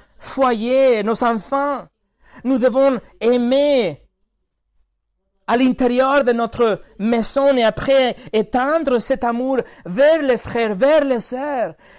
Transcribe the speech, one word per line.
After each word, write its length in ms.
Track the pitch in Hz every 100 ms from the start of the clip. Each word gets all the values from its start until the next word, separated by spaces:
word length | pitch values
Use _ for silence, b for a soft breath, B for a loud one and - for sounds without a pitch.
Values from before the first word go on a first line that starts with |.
| b _
foyer, 800 | - - 254 233 233 262 269 226
nos 220 | 202 226
enfants. 640 | 240 226 - 277 285 262 165 _ _ _ B B
Nous 160 | 240 262
devons 400 | 247 240 277 240 b _
aimer 800 | 226 247 240 269 294 277 196 139 _ _ _ _ _ _ _ _ _ _ _ _ _ _ -
à 100 | 233
l'intérieur 640 | 262 - 247 247 269 285
de 100 | 240
notre 480 | 233 233 - 233 190 - -
maison 560 | 208 233 214 277 277 262
et 60 |
après 520 | 226 220 247 269 254 B B
étendre 680 | 214 208 247 269 320 294 240
cet 240 | - 262
amour 340 | 233 233 254 262 226 B -
vers 360 | 180 294 320
les 160 | 277 233
frères, 380 | - 233 226 196
vers 280 | 269 311
les 160 | 277 240
sœurs. 540 | - 254 294 269 190 - B